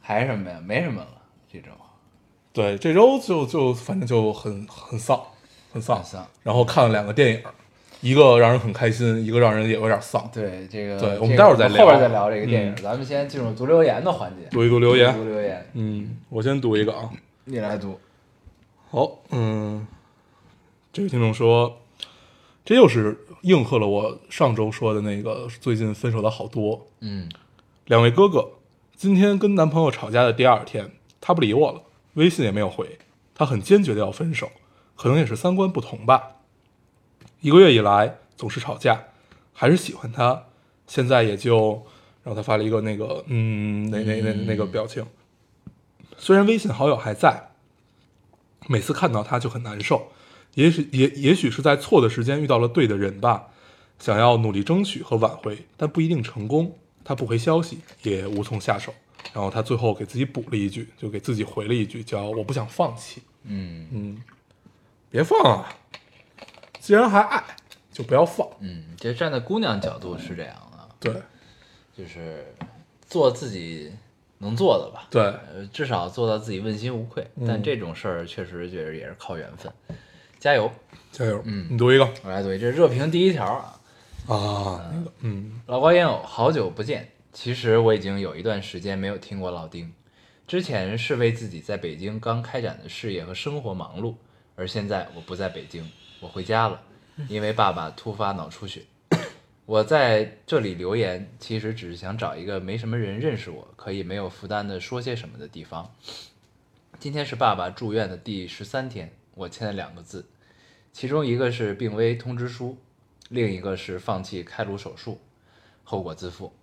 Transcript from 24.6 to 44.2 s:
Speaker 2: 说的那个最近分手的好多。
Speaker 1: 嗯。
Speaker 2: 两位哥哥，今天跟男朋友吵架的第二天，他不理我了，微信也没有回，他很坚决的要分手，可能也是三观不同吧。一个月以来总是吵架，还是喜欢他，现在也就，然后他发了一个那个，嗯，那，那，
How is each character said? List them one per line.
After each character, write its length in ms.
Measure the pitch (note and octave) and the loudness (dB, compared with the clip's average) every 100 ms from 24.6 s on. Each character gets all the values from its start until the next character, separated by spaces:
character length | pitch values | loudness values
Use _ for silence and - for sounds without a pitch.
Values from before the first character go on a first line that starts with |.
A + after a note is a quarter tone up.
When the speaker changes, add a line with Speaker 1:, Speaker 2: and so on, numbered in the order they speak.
| G#2+ | -2
Speaker 2:
说 220 | G#2+ A2+ | -2 -2
的 60 | G#2+ | -2
那 200 | G#2 G2+ | -2 -6
个 240 | G#2+ A2 A#2+ A#2 | -6 -8 -10 -8
最 160 | - A2 | -4 -2
近 180 | A2 | -2
分 160 | G#2 B2 | -4 -4
手 120 | A2+ | 0
的 80 | G#2+ | 0
好 160 | A2 A2 | -2 -8
多。 400 | - G#2 A2+ - _ | -4 -4 -4 -8 _
Speaker 1:
嗯。 280 | A2 G2+ E2+ E2 _ _ _ _ | -10 -10 -12 -16 _ _ _ _
Speaker 2:
两 180 | _ A#2 | _ 6
位 80 | A#2 | 6
哥 180 | A#2+ G3+ | 6 6
哥， 220 | D#3 - - _ _ _ _ | 4 -2 -8 _ _ _ _
今 180 | F#3+ | 2
天 240 | F#3+ G3+ G3 | 4 4 4
跟 160 | G#3 | 2
男 160 | G3 D#3+ | 4 2
朋 100 | D#3 | 4
友 120 | D#3+ | 2
吵 180 | B2 G#2 | 0 -2
架 140 | A#2 | 2
的 80 | B2 | 4
第 120 | A#2 | 4
二 200 | B2+ A2+ | 4 4
天， 260 | - A2+ G2+ - _ _ | 2 -10 -10 -18 _ _
他 120 | - | 0
不 80 | F3 | 2
理 140 | A#2+ | 4
我 160 | A2 D3 | 4 2
了， 100 | - - _ _ | 0 -16 _ _
微 140 | - E3+ | 2 2
信 160 | E3+ | 4
也 60 | A#2 | -2
没 80 | G2+ | 0
有 100 | G2+ | -2
回， 300 | - - - _ _ _ | -4 -10 -12 _ _ _
他 140 | _ D3 | _ -2
很 140 | A#2+ | -2
坚 180 | - G3+ | 4 4
决 140 | F3+ | 4
的 60 | G#2 | 0
要 100 | G2 | -2
分 240 | G2 E3+ | -2 -4
手， 160 | C#3+ - _ _ _ _ _ | -4 -6 _ _ _ _ _
可 120 | A#2+ | 2
能 80 | C#3+ | 4
也 80 | |
是 120 | C3+ A2 | 2 0
三 180 | F3+ | 0
观 160 | F#3 F#3+ | 2 0
不 100 | F3+ | 0
同 240 | A#2 G#2 | -6 -8
吧。 340 | G#2+ C3 - - _ _ _ _ _ _ _ _ - _ | 4 4 4 -20 _ _ _ _ _ _ _ _ -20 _
一 80 | D3 | 6
个 120 | D#3+ | 10
月 120 | F#3+ | 10
以 60 | A#2 | 10
来 380 | G#2 G2+ G#2+ - _ | 6 4 4 0 _
总 160 | _ A2+ | _ -10
是 80 | - | -10
吵 180 | B2 B2 | -10 -2
架， 280 | B2+ A2 - _ _ _ _ | 0 0 -2 _ _ _ _
还 180 | - B2+ | 0 2
是 60 | F3 | 2
喜 180 | - | 0
欢 160 | - B2 | -12 -12
他， 360 | A#2 A#2+ C3+ - _ _ _ _ | -2 0 0 -8 _ _ _ _
现 180 | - B2 | -4 2
在 160 | B2+ | 4
也 140 | A2+ G2+ | 4 0
就， 500 | B2 A#2 G#2+ G#2+ - - _ _ | 2 4 4 -2 -10 -20 _ _
然 100 | - | -12
后 0 | |
他 80 | G#2+ | -10
发 140 | G#2 G#2+ | -2 0
了 80 | |
一 40 | G#2+ | 2
个 120 | A2 | 0
那 160 | A2 G#2 | -2 -6
个， 260 | A2 - - | -6 -8 -4
嗯， 600 | A#2+ A2+ G#2+ G#2+ G#2 G#2+ | -2 0 -2 -4 -4 -4
那， 100 | G#2+ | -4
那， 220 | G#2+ G#2+ | -2 -2